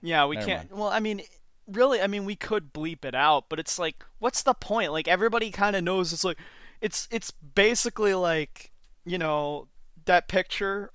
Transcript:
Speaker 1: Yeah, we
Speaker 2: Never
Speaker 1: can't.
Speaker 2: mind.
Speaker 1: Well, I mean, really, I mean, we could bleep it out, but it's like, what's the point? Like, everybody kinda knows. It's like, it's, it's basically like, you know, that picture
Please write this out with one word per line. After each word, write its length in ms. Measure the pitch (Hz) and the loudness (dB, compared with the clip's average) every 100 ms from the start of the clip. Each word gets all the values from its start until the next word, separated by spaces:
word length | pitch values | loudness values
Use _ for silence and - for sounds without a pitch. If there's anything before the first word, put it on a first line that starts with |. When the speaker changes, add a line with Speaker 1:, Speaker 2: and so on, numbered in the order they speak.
Speaker 1:
Yeah, 240 | 165 160 143 | 0 2 4
we 100 | 151 | 2
Speaker 2:
Never 120 | 190 | -2
Speaker 1:
can't. 220 | 170 85 | -4 -6
Speaker 2:
mind. 80 | 196 | -6
Speaker 1:
Well, 80 | 208 | 0
I 100 | 214 | 0
mean, 220 | 214 202 - - - _ - | 0 -4 -10 -20 -20 _ -6
really, 340 | 208 269 233 | 2 4 4
I 60 | 196 | 2
mean, 180 | 202 196 | 0 -4
we 100 | 208 | -6
could 380 | - 214 147 | -2 -2 -2
bleep 320 | 151 160 160 135 | -8 -8 -6 -4
it 100 | 127 | 2
out, 300 | 151 147 - | 4 4 2
but 100 | 156 | -6
it's 200 | - - | -4 -4
like, 240 | 160 - - - | -4 -6 -16 -4
what's 240 | 240 - | -2 0
the 100 | 269 | 0
point? 380 | 240 - 220 165 | 0 -2 0 0
Like, 160 | 156 156 | 0 2
everybody 440 | 180 226 226 220 | 2 4 0 -2
kinda 300 | 190 202 196 | 0 0 2
knows. 300 | 175 190 165 | 0 0 -2
It's 120 | 165 | -2
like, 140 | 185 160 - - - - | -2 -4 -10 -20 -20 -8
it's, 260 | 214 - - | -4 -4 -4
it's 200 | 226 - | -6 -6
basically 800 | - 143 202 214 240 240 - 208 | -10 -2 2 4 2 -2 0 0
like, 580 | 190 175 160 143 - - - - - 175 | 2 2 0 -2 -10 -20 -20 -20 -16 -6
you 120 | 180 | -2
know, 500 | 156 151 147 147 - - - - 185 | 0 0 -2 -6 -10 -20 -20 -6 4
that 220 | 175 - | 4 4
picture 640 | 190 - - 196 202 196 | 0 0 -4 -2 -4 -6